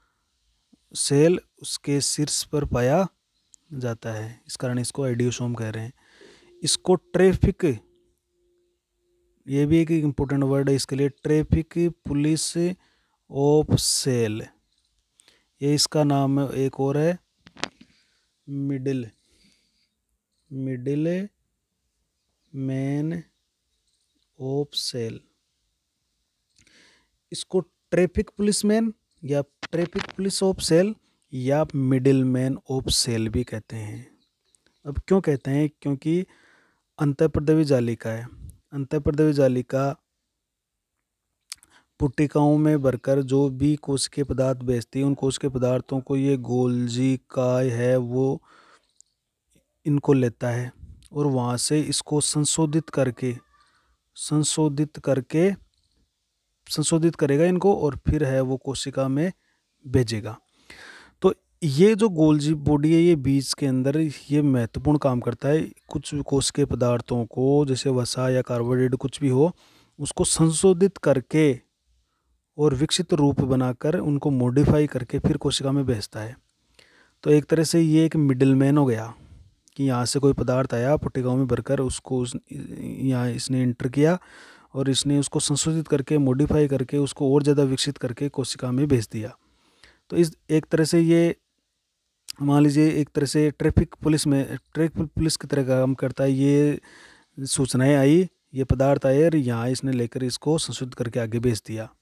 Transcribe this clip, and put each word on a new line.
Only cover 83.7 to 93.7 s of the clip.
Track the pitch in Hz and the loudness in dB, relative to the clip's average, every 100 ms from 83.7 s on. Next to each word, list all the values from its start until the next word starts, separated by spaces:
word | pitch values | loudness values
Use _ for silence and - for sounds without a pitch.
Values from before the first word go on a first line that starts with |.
| 117 131 | -2 -4
किया | 135 151 180 - - - - _ | 0 2 0 -6 -20 -20 -20 _
और | 135 135 | -4 -2
इसने | 127 143 143 | -2 0 0
उसको | 139 147 | 0 -2
संशोधित | - 143 160 160 147 | -2 -2 -2 -2 -2
करके, | - - 151 | -2 0 2
मॉडिफाई | 131 131 147 151 143 | 2 2 2 2 2
करके, | 135 123 143 | 0 -2 -2
उसको | 139 - 135 143 | -2 -2 2 4
और | |
ज़्यादा | 143 143 | 4 4
विकसित | 135 131 147 - | 2 0 -4 -6
करके | 131 - 143 | -8 -6 -6
कोशिका | - 120 - 127 | -4 -6 -6 -4
में | 123 147 | 0 2
भेज | 123 104 | 0 0
दिया। | 113 104 - _ _ _ _ - _ - | -8 -10 -14 _ _ _ _ -20 _ -4
तो | 170 | 0
इस, | 165 - - | 0 -2 -2
एक | 156 - | -2 0
तरह | 160 | 0
से | 156 170 | 2 2
ये, | 165 170 170 - _ _ _ _ _ _ _ _ - - | 4 4 2 -2 _ _ _ _ _ _ _ _ -16 -4
मान | 143 143 | 2 4
लीजिए, | 147 147 156 | 4 4 2
एक | 151 139 | 2 -2
तरह | 147 135 | -2 0
से | 151 151 | 2 0
ट्रैफिक | - 151 | 0 0